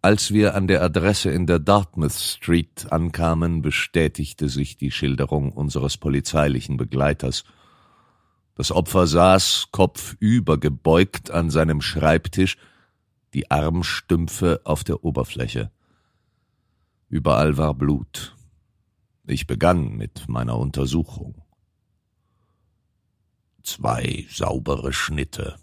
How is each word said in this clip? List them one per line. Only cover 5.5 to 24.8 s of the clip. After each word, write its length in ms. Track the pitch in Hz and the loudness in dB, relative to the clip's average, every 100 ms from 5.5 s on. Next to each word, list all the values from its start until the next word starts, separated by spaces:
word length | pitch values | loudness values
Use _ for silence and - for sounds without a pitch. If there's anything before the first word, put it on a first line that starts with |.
unseres 440 | - 73 69 69 - | -4 -4 -2 -4 -4
polizeilichen 800 | 73 69 - 78 73 64 - 65 | -2 -2 -2 0 2 0 -4 -6
Begleiters. 680 | 60 64 71 73 65 - - _ _ _ _ _ _ _ _ _ _ - | -4 0 0 0 -4 -6 -10 _ _ _ _ _ _ _ _ _ _ -8
Das 160 | 76 | 0
Opfer 340 | 78 80 95 87 | 2 4 4 4
saß 640 | 80 92 95 - - - | 6 8 8 4 -2 -4
kopfüber 880 | - 92 - - - - 120 82 76 | 2 2 2 -16 -2 2 2 2 0
gebeugt 720 | 76 67 - 82 98 - - | 0 -2 4 4 4 -2 -6
an 200 | 82 82 | -2 0
seinem 300 | 78 80 76 | 2 2 0
Schreibtisch, 800 | - 82 78 80 - - 92 - _ _ _ _ _ _ _ | -2 0 2 2 0 0 0 -2 _ _ _ _ _ _ _
die 160 | 67 - | -8 -2
Armstümpfe 1080 | 73 78 82 87 - - 85 82 - 90 82 | 0 0 -2 -4 -6 -2 -2 -2 -2 0 0
auf 180 | - 76 | -2 -4
der 220 | - 78 | -2 -4
Oberfläche. 680 | 82 67 62 - 62 60 53 _ _ _ _ _ _ _ _ _ _ _ _ _ _ | -4 -4 -6 -6 -6 -6 -8 _ _ _ _ _ _ _ _ _ _ _ _ _ _
Überall 480 | 78 73 65 76 71 | -2 2 2 2 2
war 160 | 78 | 0
Blut. 640 | 65 71 71 - - - _ _ _ _ _ _ _ _ _ | 0 0 0 -4 -14 -16 _ _ _ _ _ _ _ _ _
Ich 220 | - 71 - | -6 -6 -4
begann 500 | 60 85 90 64 55 | 0 2 4 0 -6
mit 320 | 52 - - | -10 -10 -8
meiner 300 | 58 60 58 | -6 -4 -2
Untersuchung. 840 | 67 - 67 78 85 - 80 - _ _ _ _ _ _ _ _ _ _ _ _ _ _ _ _ _ _ _ _ _ _ | -4 -2 -2 -2 -4 -8 -14 -18 _ _ _ _ _ _ _ _ _ _ _ _ _ _ _ _ _ _ _ _ _ _
"Zwei 640 | - - 57 58 - - - | -14 -6 -4 -2 -4 -6 -10
saubere 640 | - - 67 58 69 | -6 -4 -4 -4 -6